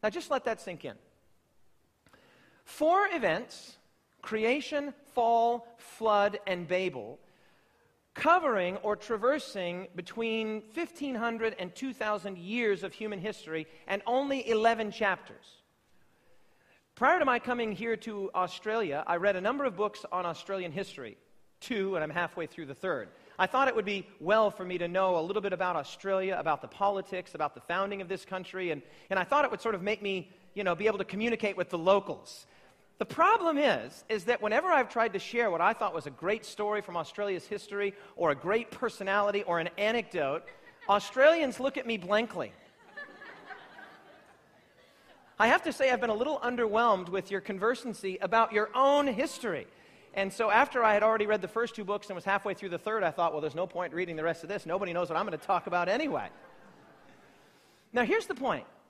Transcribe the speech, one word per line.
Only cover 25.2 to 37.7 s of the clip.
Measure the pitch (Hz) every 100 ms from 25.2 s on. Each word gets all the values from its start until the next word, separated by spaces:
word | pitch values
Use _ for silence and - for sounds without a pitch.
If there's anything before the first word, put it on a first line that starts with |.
little | 160 196
bit | 202
about | 180 180 170
Australia, | 139 - 190 190 190 175
about | 156 147
the | -
politics, | - 202 196 190 185 180
about | 160 147 -
the |
founding | - 175 196 202
of | 180
this | 190
country, | - 190 180 190 180
and, | 151 - - -
and | 190
I |
thought | 180 285 277
it |
would | 208
sort | 226 202
of |
make | 190 214
me, | 202 190 - - -
you | -
know, | 190 165
be | 208
able | 202
to | 190
communicate | 190 233 226 214 190
with | 175
the | 175
locals. | 165 196 190 143 - - - - - _ _ _
The | -
problem | - 349 453 339 294
is, | 285 151 117 - -
is | 220 180
that | 240
whenever | 208 220 359
I've | 311 247
tried | 240 226
to | 190
share | - 240 233
what | 165
I | 180
thought | 220 208
was | 160 143
a |
great | 131 170 220 -
story | - 208 208
from | 202 175
Australia's | 156 - 202 185 -
history, | 208 -